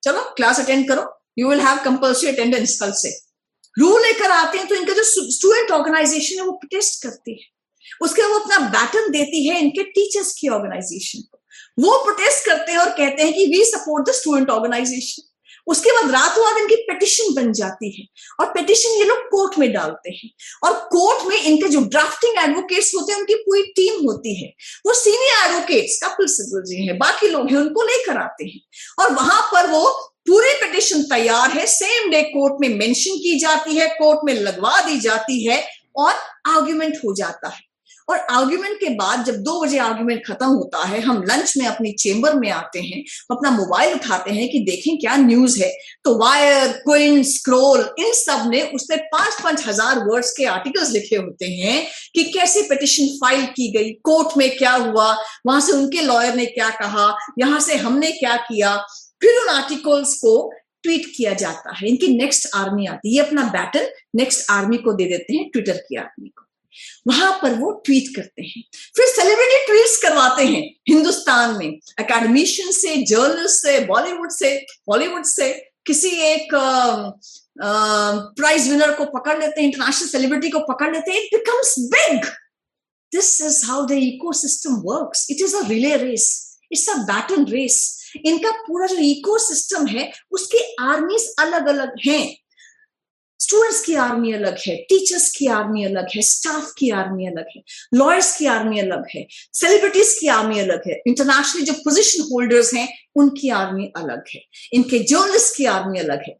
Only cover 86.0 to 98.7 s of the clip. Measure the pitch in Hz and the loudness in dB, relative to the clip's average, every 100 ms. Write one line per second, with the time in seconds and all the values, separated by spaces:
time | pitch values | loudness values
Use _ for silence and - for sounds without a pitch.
86 | 254 226 - - - _ - 330 - 330 | -4 -2 -2 -2 -10 _ -8 -4 -2 -4
87 | 202 208 226 370 269 247 262 - - - | -2 -4 -2 0 0 0 0 0 -2 -8
88 | - - 311 330 453 440 381 339 370 370 | -18 -6 -2 0 -2 -4 -6 -4 -4 0
89 | 285 285 370 440 440 294 - 370 269 226 | 0 0 0 -2 0 -4 -4 -4 -4 -4
90 | 311 - - 381 - 453 - - 254 311 | -8 -12 -10 -8 0 0 -2 -6 -2 -2
91 | 339 440 - - 311 339 285 285 254 233 | 0 -2 -2 -2 0 0 0 -2 -4 -4
92 | 277 302 - - _ _ _ _ _ _ | 0 0 -2 -8 _ _ _ _ _ _
93 | _ _ _ - - 415 453 - 330 302 | _ _ _ -8 0 2 2 0 -2 -2
94 | 240 233 226 214 196 180 190 165 - 381 | 0 -2 -2 -2 -4 -4 -6 -6 2 2
95 | 370 359 - - 269 214 208 214 196 190 | 2 0 -2 0 -2 0 -2 -4 -4 -4
96 | 180 214 214 - 320 302 294 - 254 202 | -6 -2 0 0 -2 -6 -8 -4 -2 -2
97 | 190 190 185 165 160 - - - - 240 | -4 -6 -8 -8 -12 -18 -20 -20 -2 2
98 | 285 349 - - 285 226 220 | 4 4 2 0 -2 0 -2